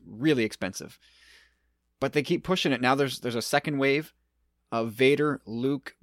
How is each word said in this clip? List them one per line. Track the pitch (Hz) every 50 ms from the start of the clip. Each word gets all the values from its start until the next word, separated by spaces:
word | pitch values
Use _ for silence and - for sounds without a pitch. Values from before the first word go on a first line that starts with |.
| -
really | 87 101 107 139 160 151 123 110
expensive. | 107 - - 104 92 98 - 76 - - - _ _ _ _ - - - - _ _ _ _ _ _ _ _ _ _ _ -
But | - - -
they | 151
keep | 147 - 175 -
pushing | - - 185 180 - 165
it. | 131 117
Now | 127 123 135
there's, | 139 143 131 127 -
there's | - 120 113
a | 117
second | 110 - - 143 - 156 147 139
wave | 139 139 135 147 156 - _ _ _ _ _ _ _ _ _ _ _ _
of | 113 113 113 113
Vader, | 107 117 131 135 143 147 147 151 139 - -
Luke, | - 110 117 123 135 143 131 - - - _